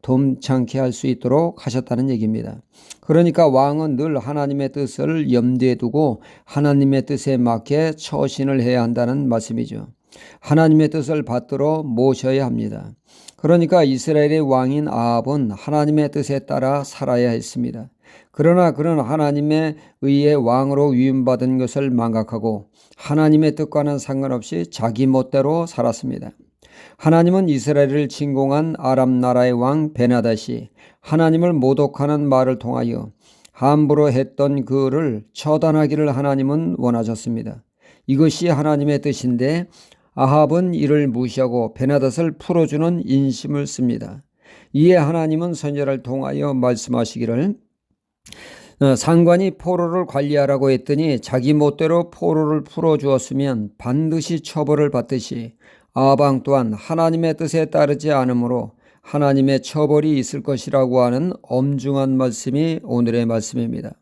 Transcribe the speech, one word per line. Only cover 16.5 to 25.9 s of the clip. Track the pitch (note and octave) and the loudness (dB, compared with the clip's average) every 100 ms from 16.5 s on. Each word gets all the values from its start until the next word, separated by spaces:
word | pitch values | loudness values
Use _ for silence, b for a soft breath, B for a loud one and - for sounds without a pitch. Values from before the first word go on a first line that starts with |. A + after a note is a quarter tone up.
| C#3 C3 C#3+ | -2 0 -2
살아야 | C#3 - C3+ B2 B2 | -4 -8 -2 0 2
했습니다. | A#2 A2+ B2 A#2+ A2+ - _ b b b | -2 -6 -6 -6 -8 -16 _ b b b
그러나 | - D3+ F3+ E3+ | 0 4 4 2
그는 | C#3 D#3+ D#3+ | 2 0 0
하나님의 | A#2 D#3 D3 C#3+ D3+ D#3 D#3+ D3+ B B | 0 0 0 0 0 0 0 -6 B B
의의 | C#3 C#3 D3 | 0 2 4
왕으로 | D3 A#2 B2 C3+ C#3 D3 | 2 2 2 0 0 2
위임받은 | B2+ C3 C3+ B2+ B2 B2+ C3 | 2 2 2 0 0 0 0
것을 | B2+ C#3+ C#3 | -2 -2 0
망각하고 | B2 A#2 A2 A2 A2+ A2+ G#2 G2+ b b b | 0 0 -2 -4 -4 -4 -6 -10 b b b
하나님의 | - D3 D#3 D#3 D#3 | -2 2 4 4 4
뜻과는 | D3+ D3+ D3+ D3 C#3+ | 0 -4 -2 -2 -4
상관없이 | - C3+ C3+ B2 G#2 E3+ E3+ | -6 -6 -4 -6 -6 -8 -8
자기 | - A#2 A2 C3+ | -4 -4 0 2
멋대로 | C3 B2+ C#3 C#3 E3 E3 | 2 0 0 0 -2 -4
살았습니다. | - A#2+ | -2 -4